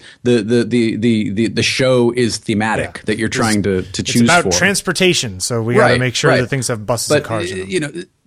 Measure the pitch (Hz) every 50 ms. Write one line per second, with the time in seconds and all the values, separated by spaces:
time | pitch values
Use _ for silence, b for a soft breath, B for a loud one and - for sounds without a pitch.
0 | B B B B B 123 120 113 98 110 120 117 107 107 123 120 113 113 101 107
1 | 107 117 113 107 104 - 98 107 113 98 90 117 104 - - - 131 127 127 123
2 | 120 120 120 123 120 110 - - - - 107 101 107 110 104 90 82 82 - -
3 | - 110 110 110 110 110 - 127 120 110 107 104 90 101 95 92 90 - - -
4 | 95 - - 117 117 117 170 175 - 98 87 - 175 196 196 - - 190 170 -
5 | 185 180 156 - - 110 92 92 - - 123 113 110 117 120 127 127 120 120 123
6 | 127 127 117 - - 143 135 127 127 - 139 135 113 - 123 107 104 110 120 107
7 | - - 151 147 - - 113 107 90 92 95 92 95 98 190 175 147 147 - 87
8 | - _ _ _ _